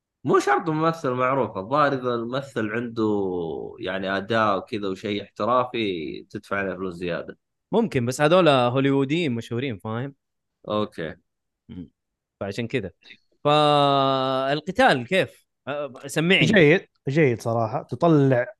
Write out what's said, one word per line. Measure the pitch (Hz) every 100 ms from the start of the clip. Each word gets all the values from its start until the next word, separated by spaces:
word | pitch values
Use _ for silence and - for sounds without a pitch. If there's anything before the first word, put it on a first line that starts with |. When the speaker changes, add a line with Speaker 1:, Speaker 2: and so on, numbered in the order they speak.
| _ _
Speaker 1:
مو | - 370
شرط | 403 403 170
ممثل | 156 160 160 139
معروف. | 127 127 135 110 98
الظاهر | 95 143 143
إذا | 135 123 120
الممثل | 117 131 139 120 107
عنده | 113 120 113 110 104 95 90 82 67 53 50
يعني | 92 95 95 98
أداء | 98 113 107 95
وكذا | - 104 98
وشيء | 95 107 101
احترافي، | 101 - 107 127 123 117 104 87 71 50 -
تدفع | 107 - 98
له | 98 90
فلوس | 95
زيادة. | 87 87 80 - - _ _ _
Speaker 2:
ممكن، | 202 208 139 117
بس | 127
هذول | 147 185 165
هوليووديين | 135 123 131 139 139 135 160 160
مشهورين، | 117 - 117 139 98
فاهم؟ | 110 113 139 - _ _ _ _ -
Speaker 1:
أوكي. | 107 104 - 80 - _ _ _ _ -
Speaker 2:
مم. | 90 82 _ _ _ _ _
فعشان | 101 101 113
كذا. | 135 92 - _ - _ _
فالقتال | 147 147 147 147 143 139 135 135 131 131 135 147 190 185 262 147 117
كيف؟ | 185 127 - _ _ -
أه، | 143 143 123 139
سمعني. | 160 170 185 156
Speaker 3:
جيد، | 208 147 185 - _ -
جيد | 143 143 113
صراحة. | 117 113 110 139
تطلع، | - 123 170 156 135 123 123